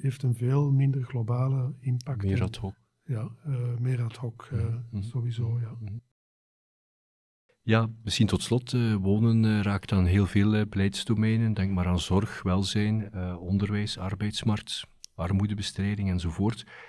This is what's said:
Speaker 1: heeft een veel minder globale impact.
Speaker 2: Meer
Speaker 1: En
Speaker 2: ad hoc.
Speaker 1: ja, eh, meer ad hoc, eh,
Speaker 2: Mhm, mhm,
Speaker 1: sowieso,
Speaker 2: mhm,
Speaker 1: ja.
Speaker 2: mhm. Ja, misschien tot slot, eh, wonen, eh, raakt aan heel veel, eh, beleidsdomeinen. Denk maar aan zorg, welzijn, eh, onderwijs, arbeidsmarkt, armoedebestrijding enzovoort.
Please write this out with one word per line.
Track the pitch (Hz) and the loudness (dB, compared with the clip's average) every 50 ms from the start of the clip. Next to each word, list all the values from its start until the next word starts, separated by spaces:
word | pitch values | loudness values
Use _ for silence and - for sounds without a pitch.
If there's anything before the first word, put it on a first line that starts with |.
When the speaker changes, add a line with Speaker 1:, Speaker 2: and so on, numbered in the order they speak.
Speaker 1:
heeft | - 135 - - - | -2 -2 -2 0 0
een | 123 113 | -2 0
veel | 117 123 123 135 143 147 143 | 0 0 0 2 2 2 2
minder | 139 135 139 139 131 135 123 | 4 4 4 2 2 0 -4
globale | - - 120 110 107 120 123 131 135 135 131 127 135 - - | -4 -4 -4 -2 0 0 0 0 0 0 -2 -2 -4 -6 -6
impact. | - 131 123 120 - 143 131 104 98 | -4 -4 -4 -2 -4 -6 -6 -4 0
Speaker 2:
Meer | 95 95 | 0 0
Speaker 1:
En | 95 92 | 0 0
Speaker 2:
ad | 90 - | -2 -4
hoc. | - 104 95 - _ _ _ _ _ _ | -6 -8 -10 -10 _ _ _ _ _ _
Speaker 1:
ja, | - 123 107 123 - 117 - - | -6 -6 -6 -6 -8 -12 -10 -8
eh, | 151 135 123 120 123 120 117 | -6 -4 -2 -2 -2 -2 -2
meer | 123 127 127 120 120 | -2 -2 -2 -2 -2
ad | 113 - | -4 -6
hoc, | - 123 117 - - - - | -6 -8 -8 -8 -10 -10 -6
eh, | - 98 | -4 -2
Speaker 2:
Mhm, | 95 113 113 123 117 - | -2 -2 -4 -4 -6 -6
mhm, | - 101 98 | -6 -6 -6
Speaker 1:
sowieso, | - - 127 117 120 113 117 120 117 | -4 -4 -4 -4 -4 -4 -2 -2 -2
Speaker 2:
mhm, | 117 120 | -2 -2
Speaker 1:
ja. | 117 110 - 117 | -4 -6 -8 -10
Speaker 2:
mhm. | 110 101 104 117 - _ _ _ _ _ _ _ _ _ _ _ _ _ _ _ _ _ _ _ _ _ _ _ _ _ _ _ _ _ _ _ | -10 -10 -10 -12 -14 _ _ _ _ _ _ _ _ _ _ _ _ _ _ _ _ _ _ _ _ _ _ _ _ _ _ _ _ _ _ _
Ja, | - 113 110 113 113 113 113 - - | 0 2 4 4 2 0 -4 -8 -6
misschien | 107 - - 110 | -2 2 2 2
tot | 101 101 87 | 4 2 0
slot, | - - 117 120 - - - | 0 0 0 0 0 0 0
eh, | 123 120 113 107 | 0 2 2 2
wonen, | 98 92 98 101 107 117 117 113 113 110 | 2 2 2 2 4 4 4 4 4 4
eh, | 110 107 104 | 4 4 2
raakt | 98 104 101 98 - - | 2 2 0 0 0 0
aan | 107 95 90 | 2 4 4
heel | 90 92 101 98 | 6 6 6 4
veel, | 87 - 101 101 107 107 | 4 4 4 4 4 4
eh, | 107 104 107 | 2 2 0
beleidsdomeinen. | - 98 98 98 98 - - - 113 110 110 110 113 113 113 110 104 | 0 0 0 0 0 -2 -2 0 2 2 2 2 2 2 2 2 2
Denk | 101 95 98 | 0 0 0
maar | 98 90 87 | 2 2 2
aan | 90 90 87 | 2 2 0
zorg, | 80 - 92 98 104 - - - - | 2 2 2 2 2 0 -4 -4 -2
welzijn, | 92 90 98 98 - - 107 104 107 107 110 101 - | 0 0 2 0 0 0 0 0 2 0 0 -2 -4
eh, | - 95 90 90 90 87 | -6 -6 -6 -6 -6 -6
onderwijs, | 90 90 101 98 104 101 104 104 104 104 - | -2 0 0 2 2 0 0 -2 -2 -4 -6
arbeidsmarkt, | - 90 95 101 95 104 107 - - - 113 107 107 - - - - - - _ _ - - _ | -6 -6 -6 -4 -4 -4 -4 -4 -2 0 0 0 0 -2 -6 -10 -10 -10 -12 _ _ -20 -16 _
armoedebestrijding | - 85 90 98 98 104 104 104 101 101 - - - 98 101 104 101 101 95 | -6 -2 0 2 2 2 0 0 -2 -6 -6 -4 -2 -2 -2 -2 -2 0 0
enzovoort. | 90 85 85 85 80 - 98 110 117 - - - - - - | 0 0 -2 -2 -2 0 0 0 -2 -4 -8 -18 -20 -20 -20